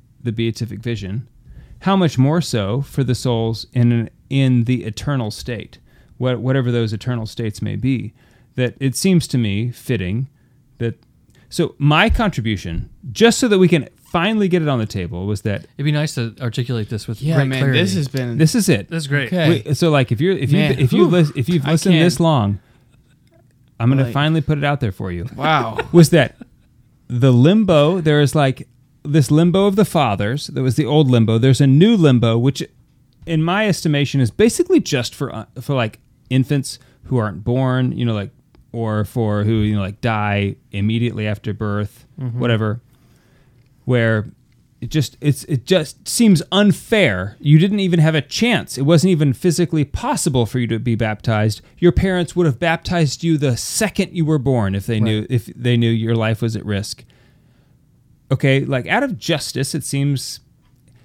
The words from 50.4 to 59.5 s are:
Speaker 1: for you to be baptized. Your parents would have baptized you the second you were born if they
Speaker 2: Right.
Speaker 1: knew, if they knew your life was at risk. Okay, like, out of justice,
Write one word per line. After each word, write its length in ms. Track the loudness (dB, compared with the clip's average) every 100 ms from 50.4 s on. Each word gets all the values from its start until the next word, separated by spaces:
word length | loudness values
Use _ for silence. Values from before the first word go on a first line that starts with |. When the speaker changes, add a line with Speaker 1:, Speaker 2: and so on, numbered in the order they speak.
| 0
Speaker 1:
for 140 | -2
you 80 | -4
to 120 | -4
be 160 | -2 -2
baptized. 680 | -2 -4 -2 0 0 -2 -10 0
Your 120 | 2
parents 420 | 4 2 0 -2 0
would 100 | 0
have 140 | 0
baptized 640 | -2 -2 -2 0 0 0
you 140 | -2 0
the 200 | 0 -2
second 560 | -4 -4 -2 -2 -4 -2
you 80 |
were 140 | 0 0
born 380 | 0 0 0 -2
if 100 | -2
they 100 | -2
Speaker 2:
Right. 80 |
Speaker 1:
knew, 240 | 0 -2 -2
if 180 | -4 -4
they 280 | -6 0 2
knew 140 | 2
your 260 | 0 0 0
life 260 | 0 -2
was 140 | -2 -4
at 100 | -4
risk. 380 | -6 -6 -12 -20 _ _ _ _ _ _ _ _ _ _ _ -6
Okay, 320 | -2 2 2
like, 220 | 0 -4 -2
out 160 | -2
of 140 | -2 -4
justice, 560 | -4 -4 -4